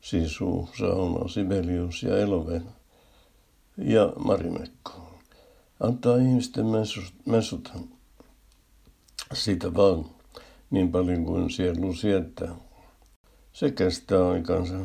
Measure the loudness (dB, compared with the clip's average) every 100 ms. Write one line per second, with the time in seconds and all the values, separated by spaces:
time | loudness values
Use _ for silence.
0 | -2 0 0 -2 -2 -2 -4 -4 -2 0
1 | 0 -2 -4 -2 0 0 0 -2 -2 -4
2 | 0 2 2 0 -2 -4 -6 -16 _ _
3 | _ _ _ _ _ _ _ -8 2 4
4 | 4 0 0 0 0 -6 -10 -16 -18 -18
5 | -20 -20 _ _ -20 _ _ _ -2 0
6 | 2 4 6 4 2 -2 0 0 0 -6
7 | -12 -12 0 0 0 -6 -10 -14 -14 -18
8 | _ _ -20 _ _ _ _ _ _ _
9 | _ -18 -12 -6 -2 -2 -2 4 6 4
10 | -2 -12 _ -20 -20 -20 _ 2 2 2
11 | 2 0 0 0 -2 0 -2 0 -2 -2
12 | 2 2 0 -8 -10 -10 -18 -20 -20 _
13 | _ _ _ _ _ -4 -2 2 0 0
14 | 0 2 4 2 0 -2 0 -4